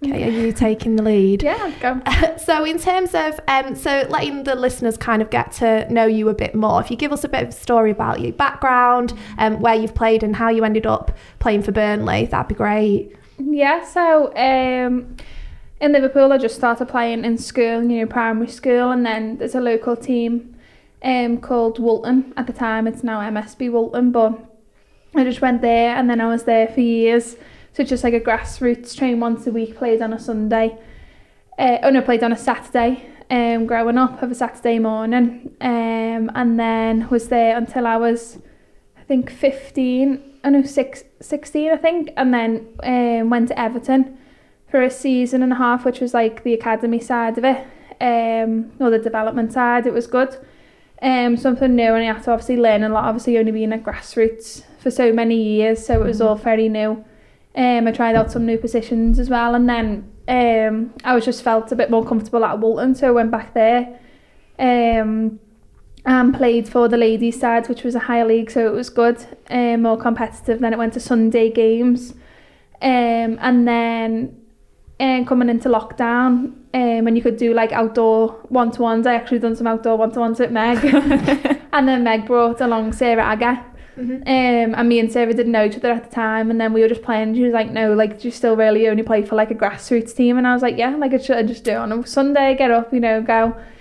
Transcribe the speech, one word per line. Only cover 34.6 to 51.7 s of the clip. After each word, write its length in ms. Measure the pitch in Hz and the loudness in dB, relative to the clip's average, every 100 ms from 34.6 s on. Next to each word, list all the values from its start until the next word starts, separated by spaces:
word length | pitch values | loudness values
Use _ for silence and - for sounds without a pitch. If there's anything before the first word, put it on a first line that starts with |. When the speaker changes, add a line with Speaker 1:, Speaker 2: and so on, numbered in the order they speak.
| 240 233 | -2 0
Speaker 2:
morning. 760 | 220 220 220 247 240 - - - | 0 -2 -2 2 0 -2 -14 -8
Um, 720 | 254 233 226 226 226 226 220 | -4 -2 -2 -2 -4 -4 -4
and 260 | 226 240 233 | -2 0 0
then 480 | 226 226 226 220 226 | 0 0 0 -2 0
was 180 | 240 233 | -2 0
there 260 | 233 226 233 | 2 2 2
until 300 | 233 262 233 | -2 -4 -2
I 120 | 226 | 0
was, 420 | 233 233 - - - - _ _ _ _ | 0 -2 -6 -20 -20 -20 _ _ _ _
I 40 | |
think, 260 | - 262 254 | -2 -2 -2
fifteen, 920 | - 277 269 - - 254 247 277 269 - - | -2 -2 -2 -8 -4 -2 0 0 -2 -8 -8
oh 60 | 277 | 0
no, 140 | 277 | 2
six, 400 | 269 - 254 - - _ | 2 -2 -4 -8 -20 _
sixteen, 520 | - 294 - 302 311 | -10 -8 -6 -4 0
I 60 | 311 | 0
think. 320 | 320 349 311 - | 0 -2 -4 -2
And 160 | 254 | 0
then, 340 | 247 226 226 220 - | 2 0 -4 -8 -10
um, 460 | - 247 240 233 226 | -4 0 0 0 0
went 200 | 240 240 | 0 0
to 100 | - | -2
Everton 580 | 226 240 254 262 262 - _ _ _ _ _ | -4 -4 0 0 0 -4 _ _ _ _ _
for 120 | 269 | 0
a 80 | 254 | 0
season 540 | 254 277 254 247 262 | 0 -2 0 0 0
and 80 | 254 | 0
a 40 | 254 | 2
half, 280 | 240 247 247 | 0 0 -2
which 140 | 247 | -2
was, 140 | 247 240 | -2 0
like, 280 | 226 226 | -2 -2
the 100 | 247 226 | -2 -2
academy 440 | 226 269 233 233 | -2 -2 -2 -4
side 380 | 233 240 226 233 | -2 -2 -2 0
of 60 | |
it, 140 | 262 262 - - - - | 0 0 -4 -20 -20 -4
um, 720 | 247 233 226 226 226 226 226 - | 0 0 0 0 0 -2 -4 -2
or 100 | 254 | 2
the 80 | 226 | 2
development 540 | 220 220 220 233 226 | 0 -2 -2 -2 -4
side. 320 | 254 240 240 240 | 0 0 2 0
It 80 | |
was 140 | 240 233 | -2 -2
good. 280 | 247 262 - - - _ _ _ - | 0 -2 -4 -20 -20 _ _ _ -6
Um, 340 | 262 254 240 240 | -2 0 2 0
something 400 | 262 240 262 | 0 0 2